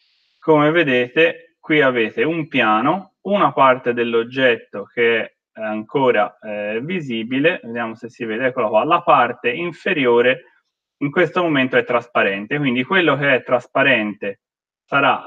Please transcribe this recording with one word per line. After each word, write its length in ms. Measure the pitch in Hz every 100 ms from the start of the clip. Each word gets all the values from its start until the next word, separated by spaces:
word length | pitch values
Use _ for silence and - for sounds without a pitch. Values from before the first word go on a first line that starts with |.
| _ _ _ _
Come 320 | - 151 151
vedete, 840 | 170 151 123 123 - 165 - - _
qui 180 | - 151
avete 440 | 139 123 107 -
un 260 | 135 165 147
piano, 640 | 135 110 107 135 185 - _
una 320 | 190 202 160
parte 400 | - 160 160 123
dell'oggetto 920 | 120 120 117 117 131 131 113 - 104
che 400 | 98 - 117 113
è 380 | 104 _ _ -
ancora, 760 | 110 107 107 147 131 107 101 -
eh, 420 | 110 104 104 113
visibile, 800 | 143 190 143 113 113 131 156 185
vediamo 320 | 117 117 113 110
se 140 | 113
si 160 | - 113
vede, 220 | 110 131
eccolo 200 | 123 107
qua, 160 | -
la 180 | 147 170
parte 480 | - 131 123 120 120
inferiore 1160 | 139 175 160 - 175 127 120 123 127 - _ _ _ _ -
in 120 | 143
questo 320 | 139 165 180
momento 360 | 175 143 127 127
è 80 | 120
trasparente, 720 | 120 - 120 107 98 107 147
quindi 260 | 143 123
quello 320 | 127 - 160 139
che 200 | 143 127
è 80 |
trasparente 1000 | - 123 - 139 135 120 104 98 101 98 _ _ _ _
sarà 400 | _ 139 131 -